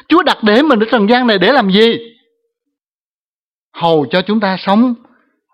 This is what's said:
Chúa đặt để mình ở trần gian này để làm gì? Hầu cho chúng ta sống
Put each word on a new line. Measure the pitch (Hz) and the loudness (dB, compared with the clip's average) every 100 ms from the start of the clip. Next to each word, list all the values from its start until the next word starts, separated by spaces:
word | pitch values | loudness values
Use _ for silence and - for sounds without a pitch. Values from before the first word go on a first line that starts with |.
| - | -2
Chúa | 320 | 0
đặt | 294 214 | 0 -2
để | 220 226 | 0 2
mình | 311 233 | 2 0
ở | 220 | 0
trần | 247 202 | 0 0
gian | 247 247 | 0 0
này | 202 | 0
để | 185 | 2
làm | 269 202 | 0 0
gì? | 190 226 196 - _ _ _ _ _ _ _ _ _ _ _ _ _ _ _ _ | 2 2 0 -8 _ _ _ _ _ _ _ _ _ _ _ _ _ _ _ _
Hầu | - 170 160 135 | -6 -2 0 0
cho | 185 | -4
chúng | 185 220 | -2 -4
ta | 202 185 | -4 -6
sống | - 202 254 233 _ _ _ _ _ | -2 0 0 -2 _ _ _ _ _